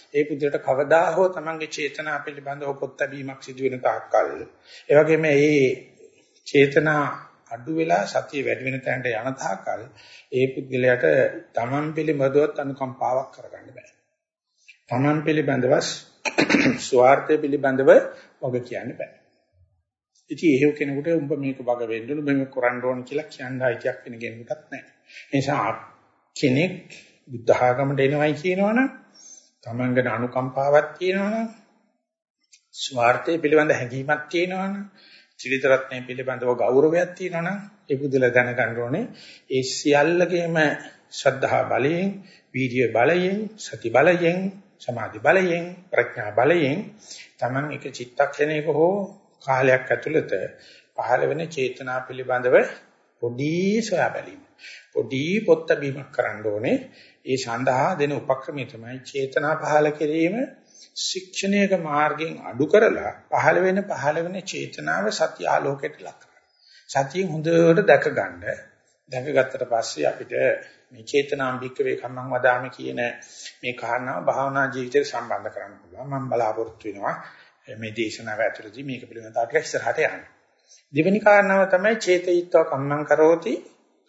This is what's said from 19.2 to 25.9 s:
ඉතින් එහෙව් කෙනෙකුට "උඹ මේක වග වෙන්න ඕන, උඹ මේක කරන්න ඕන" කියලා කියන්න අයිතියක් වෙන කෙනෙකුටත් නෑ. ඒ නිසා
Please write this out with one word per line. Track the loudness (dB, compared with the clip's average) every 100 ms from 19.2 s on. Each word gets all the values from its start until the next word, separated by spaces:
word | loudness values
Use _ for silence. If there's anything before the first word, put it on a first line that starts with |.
| _ _ _ _ _ _ _ _ _ _ -14
ඉතින් | 0 2
එහෙව් | 4 4
කෙනෙකුට | 2 -4 -4 -2
"උඹ | -2 -2 -4
මේක | -4 -4
වග | -4 -2 -2
වෙන්න | -6 -6
ඕන, | -6
උඹ | 0
මේක | 0 -2
කරන්න | -2 -2 0
ඕන" | -4 -4
කියලා | -6 -8 -8
කියන්න | -12 -10 -2
අයිතියක් | -2 -2 -4 -6
වෙන | -12 -12
කෙනෙකුටත් | -12 -12 -12 -12 -12
නෑ. | -18 -18 _ _ -20
ඒ | -4
නිසා | -2 0 -2 -2 -4 -10